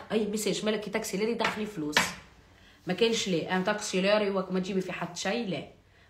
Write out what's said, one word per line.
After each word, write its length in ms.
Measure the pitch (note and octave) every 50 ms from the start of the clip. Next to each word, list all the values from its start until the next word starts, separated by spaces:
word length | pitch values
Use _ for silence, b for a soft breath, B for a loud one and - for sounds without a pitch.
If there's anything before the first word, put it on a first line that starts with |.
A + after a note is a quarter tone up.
| - -
أي 140 | G#3 A3 G#3
ميساج 400 | G3+ G#3+ G#3+ - G3 E3+ - G3+
مالك 140 | G#3+ G#3+ G#3
كي 100 | - G3
تاكسيليري 440 | - G#3+ - - F#3 F#3 A3 A#3 A3+
دخلي 320 | F#3 G#3+ - - G#3+ G#3+
فلوس. 300 | - - D#3+ D3+ D3 D3+ - - - - - - - - - B B B B B B B B -
ما 60 | E3+ F3+
كانش 360 | - A#3 A3+ A3 - - G3
لا، 260 | F3 D#3 - - F#3
أنا 80 | F#3 F#3
تاكسيليري 680 | G#3 G#3 G#3 - - - F#3 F#3 G3+ G#3 G#3+ G#3 G3
وك 220 | G3 F#3 F#3 -
ما 80 | F#3 F#3
تجيبي 220 | F3+ F#3+ G3 F#3+
في 100 | F#3 F3
حد 260 | E3+ - E3+ - -
شيء، 300 | - - F#3+ G#3+ A#3+ A3+
لا. 160 | F#3 D#3 - - - - - b b b b b